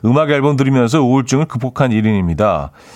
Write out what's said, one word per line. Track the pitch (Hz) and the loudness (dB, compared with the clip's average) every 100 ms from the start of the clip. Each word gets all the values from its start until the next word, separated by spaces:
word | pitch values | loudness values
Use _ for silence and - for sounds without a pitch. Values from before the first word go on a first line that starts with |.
음악 | 107 135 156 | 0 0 2
앨범 | 143 139 139 | 0 0 0
들으면서 | 135 135 120 156 | 0 2 2 2
우울증을 | 127 135 127 135 156 | 2 0 0 -2 -2
극복한 | 120 127 120 135 | -4 -6 -2 0
일 | 110 107 | 0 0
인입니다. | 104 87 80 104 82 71 - - | 0 0 0 0 0 -6 -14 -20